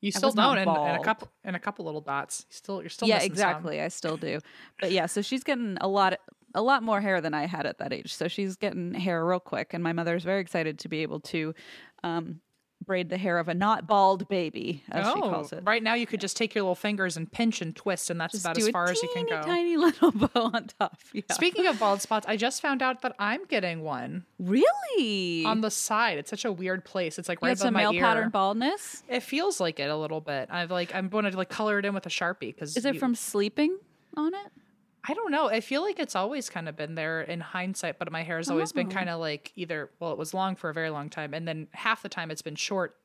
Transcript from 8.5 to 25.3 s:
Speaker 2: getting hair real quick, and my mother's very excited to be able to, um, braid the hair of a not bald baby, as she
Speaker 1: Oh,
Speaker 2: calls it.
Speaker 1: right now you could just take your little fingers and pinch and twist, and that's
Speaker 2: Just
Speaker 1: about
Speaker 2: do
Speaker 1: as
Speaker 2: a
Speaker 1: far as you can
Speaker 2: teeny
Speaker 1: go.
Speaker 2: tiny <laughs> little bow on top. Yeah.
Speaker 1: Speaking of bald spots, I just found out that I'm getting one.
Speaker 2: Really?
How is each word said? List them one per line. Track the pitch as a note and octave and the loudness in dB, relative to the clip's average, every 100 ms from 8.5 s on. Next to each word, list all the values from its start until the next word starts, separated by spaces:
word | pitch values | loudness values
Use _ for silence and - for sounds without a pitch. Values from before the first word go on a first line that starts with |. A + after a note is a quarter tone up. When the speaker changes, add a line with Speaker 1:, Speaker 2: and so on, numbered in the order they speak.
| F#3 | -2
Speaker 2:
getting | G#3 F3+ F3 F#3 | -4 -2 -4 -2
hair | F#3 E3+ E3 | 0 2 2
real | F3+ | 2
quick, | - - - | 0 -6 -4
and | F3 | -2
my | E3 | -2
mother's | E3+ E3+ E3+ | 0 0 0
very | E3+ G3 | 2 0
excited | F3+ F3+ D#3+ D3+ | 0 -2 -2 -4
to | - | -6
be | D#3+ | -4
able | D#3 D#3 | -4 -4
to, | - E3 D#3 D#3+ - - - _ | -4 -2 -2 -6 -14 -20 -20 _
um, | F3 E3+ E3 E3 _ _ _ _ - | -4 -4 -4 -10 _ _ _ _ -2
braid | F#3+ F3 | -2 0
the | F#3 | -2
hair | F#3+ E3+ | 0 0
of | E3 | 0
a | |
not | E3+ G3+ A3 E3 | 2 4 2 4
bald | G#3 G3 F#3+ F#3+ | 6 8 6 2
baby, | F#3+ D#3+ - - D3+ - | 0 0 -2 -6 -6 -4
as | - G3+ | -2 0
she | E4 | 0
Speaker 1:
Oh, | |
Speaker 2:
calls | C#4+ F3+ - | 0 0 -4
it. | - F#3 | -4 0
Speaker 1:
right | A3+ | 2
now | A3 A#3+ | 2 0
you | A#3 | 0
could | G#3+ | -2
just | F#3+ - | -4 -2
take | A3+ | -2
your | A3 | 0
little | F#3+ F3+ | 0 0
fingers | G#3 G#3 F#3+ D#3+ | 0 0 -2 -2
and | E3+ | -6
pinch | - A#3 G#3+ | 2 2 2
and | E3 - | -4 -4
twist, | - F3+ - | -2 -2 -2
and | E3+ | -2
that's | D#3+ | -2
Speaker 2:
Just | G#3 F3 | -2 -2
Speaker 1:
about | E3 | 2
Speaker 2:
do | |
Speaker 1:
as | G#3+ | 2
Speaker 2:
a | |
Speaker 1:
far | F3+ F3 | 4 2
as | F3+ | 2
you | F3 | 0
can | - - | -2 -2
Speaker 2:
teeny | D#3+ | -2
Speaker 1:
go. | |
Speaker 2:
tiny | D#3 F4 F4 E4+ | 0 2 2 6
<laughs> | E4+ | 4
little | - E4+ | 6 4
bow | G#3+ B3 - A3+ | 6 2 2 0
on | A#3 - | -2 -6
top. | - G3+ - - | -4 -4 -4 -10
Yeah. | - - | -10 -4
Speaker 1:
Speaking | - E4+ F4+ F4+ | 2 2 4 2
of | A#3 | 4
bald | G#3+ G3+ | 4 2
spots, | - A3 - | 2 -2 0
I | G#3+ | 0
just | A#3 C4+ | 0 0
found | D4+ C4+ | -2 0
out | C4 B3+ | 0 0
that | C4 - | -4 -2
I'm | G3+ B3 F#4+ | -2 -2 0
getting | A#3+ F#3 E3 | 0 0 -4
one. | D#3 C3+ B2 E3 F3 _ | -4 -6 -4 -8 -10 _
Speaker 2:
Really? | F3+ G#3+ A#4 G5+ F5+ A#4+ A#3+ G3+ F3+ | 2 6 6 6 0 0 2 0 0